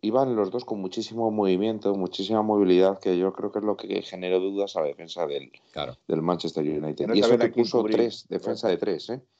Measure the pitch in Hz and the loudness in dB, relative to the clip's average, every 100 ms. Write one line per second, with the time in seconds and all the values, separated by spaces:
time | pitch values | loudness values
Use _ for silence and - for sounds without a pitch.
0 | 107 127 135 110 98 120 - 107 92 117 | 0 2 2 0 0 -2 -6 -6 -6 -6
1 | 110 113 113 107 98 92 110 107 98 98 | -6 -2 0 2 2 2 0 0 -2 -2
2 | 90 - 98 110 107 104 95 90 95 98 | -4 -4 -2 0 2 4 6 6 6 2
3 | 98 90 95 95 104 104 104 98 92 95 | 0 2 0 -2 -6 -2 -2 -4 -4 -6
4 | - 92 90 92 95 98 101 87 76 71 | -6 -8 -2 0 0 -2 -2 -2 -4 -6
5 | 82 87 76 71 64 67 _ 73 67 65 | -10 -6 -4 -4 -8 -18 _ -8 -8 -8
6 | - 80 82 87 82 82 76 76 76 76 | -2 0 0 0 -2 -2 -2 -2 -4 -4
7 | 101 120 117 120 117 120 110 123 110 107 | 0 4 6 4 4 2 2 2 2 2
8 | 117 - - 92 104 110 110 87 107 82 | 0 -2 -8 -6 -4 -2 0 0 0 -4
9 | - 131 - | -6 -10 -12